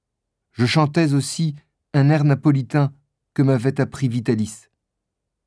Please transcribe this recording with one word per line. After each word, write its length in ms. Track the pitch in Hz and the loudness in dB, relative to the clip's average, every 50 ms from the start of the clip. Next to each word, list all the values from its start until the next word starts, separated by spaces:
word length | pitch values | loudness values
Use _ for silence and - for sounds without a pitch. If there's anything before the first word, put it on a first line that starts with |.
| _ _ _ _ _ _ _ _ _ _ | _ _ _ _ _ _ _ _ _ _
Je 140 | _ - 120 | _ -2 -2
chantais 480 | 120 - 160 151 143 147 175 165 151 139 | 0 2 0 0 0 2 0 0 0 0
aussi 420 | 139 135 - - - 165 156 143 147 _ _ _ _ _ _ - | -2 -2 -4 -4 -6 -4 -6 -6 -8 _ _ _ _ _ _ 0
un 160 | 147 139 143 | 2 2 4
air 140 | 156 156 147 | 2 2 2
napolitain 680 | 147 143 143 - 160 143 139 123 110 - 151 143 135 - _ _ _ _ _ _ _ - | 2 0 2 2 0 0 0 -2 -2 -2 0 0 -2 -4 _ _ _ _ _ _ _ -2
que 80 | - | 0
m'avait 380 | 139 135 135 123 113 135 135 143 | 2 2 2 0 0 -2 -2 -2
appris 260 | 135 - - - 139 127 | -4 -4 -4 -4 -4 -4
Vitalis. 600 | 113 123 110 131 120 107 107 104 - - - _ _ _ _ _ _ _ _ _ _ _ _ _ _ _ _ | -4 -4 -4 -2 -2 -2 -2 -6 -8 -14 -20 _ _ _ _ _ _ _ _ _ _ _ _ _ _ _ _